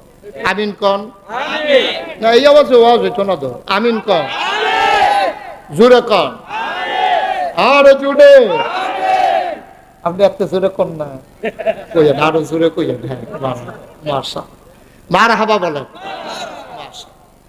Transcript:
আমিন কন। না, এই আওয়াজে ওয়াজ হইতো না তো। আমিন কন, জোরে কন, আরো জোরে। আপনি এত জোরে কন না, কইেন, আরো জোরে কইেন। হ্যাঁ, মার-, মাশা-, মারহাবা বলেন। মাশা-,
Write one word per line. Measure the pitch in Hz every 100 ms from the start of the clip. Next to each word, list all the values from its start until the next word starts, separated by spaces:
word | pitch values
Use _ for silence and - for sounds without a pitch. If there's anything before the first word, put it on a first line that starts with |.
| - _ 208 135
আমিন | 185 190 208 190
কন। | 202 196 214 - 214 240 302 311 302 269 208 - - -
না, | 220
এই | 233 285
আওয়াজে | 294 254 247
ওয়াজ | 233 233
হইতো | 190 190
না | 196 170
তো। | 135 120 -
আমিন | 196 240 220
কন, | 214 175 135 - 359 415 427 - 403 415 403 403 370 - - - - 147
জোরে | 247 247
কন, | - 196 139 113 - - - 719 740 - - - - - - 165
আরো | 220 285 277
জোরে। | 269 277 285 285 277 214 - - 740 - - 762 740 698 - 349 - - - _ _
আপনি | 170 180
এত | 196 190
জোরে | 170 185 185
কন | 190 175
না, | 160 147 131 - - 226 - 214 202 -
কইেন, | 165 147 135
আরো | 156 160
জোরে | 151 160 165
কইেন। | 165 139 120 131
হ্যাঁ, | 123 113 123
মার-, | 131 117 120 - - - 151
মাশা-, | 139 - - - - - - _ - -
মারহাবা | 180 226 214 214 208
বলেন। | 175 147 127 - - - - - - - -
মাশা-, | 151 139 - - _ _ _